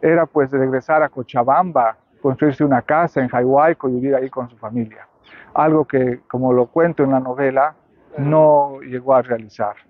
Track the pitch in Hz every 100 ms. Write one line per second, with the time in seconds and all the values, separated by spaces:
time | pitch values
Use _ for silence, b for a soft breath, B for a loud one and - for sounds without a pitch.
0 | 160 170 160 151 135 139 131 131 - 156
1 | 151 - 120 - 120 143 180 147 117 110
2 | _ _ 139 131 151 131 151 135 - 151
3 | 170 - 127 123 123 135 156 165 135 123
4 | 135 135 131 131 120 120 110 120 113 -
5 | - _ B B B - 151 156 147 135
6 | 127 123 _ 127 127 127 123 - 165 160
7 | 139 131 131 127 139 135 143 156 _ _
8 | _ 151 143 156 156 147 143 139 139 127
9 | 127 131 123 117 110 - 104 104 _